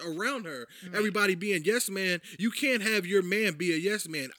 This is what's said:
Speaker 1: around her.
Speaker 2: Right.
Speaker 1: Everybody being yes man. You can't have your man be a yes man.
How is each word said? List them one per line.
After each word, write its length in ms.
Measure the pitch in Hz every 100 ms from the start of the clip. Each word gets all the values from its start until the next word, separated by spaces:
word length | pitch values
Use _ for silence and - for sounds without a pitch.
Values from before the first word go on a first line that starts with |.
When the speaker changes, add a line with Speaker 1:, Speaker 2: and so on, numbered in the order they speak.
Speaker 1:
around 420 | 170 160 226 269 175
her. 200 | 135 117 - 185
Speaker 2:
Right. 80 | 185
Speaker 1:
Everybody 400 | 214 202 202 180
being 280 | 202 185 160
yes 240 | 240 -
man. 320 | 196 190 175 - -
You 120 | 220
can't 300 | - 277 247
have 240 | 208 214 175
your 160 | 196
man 340 | 180 202 214 151
be 180 | 180
a 40 | 160
yes 300 | 185 208 170
man. 220 | 156 131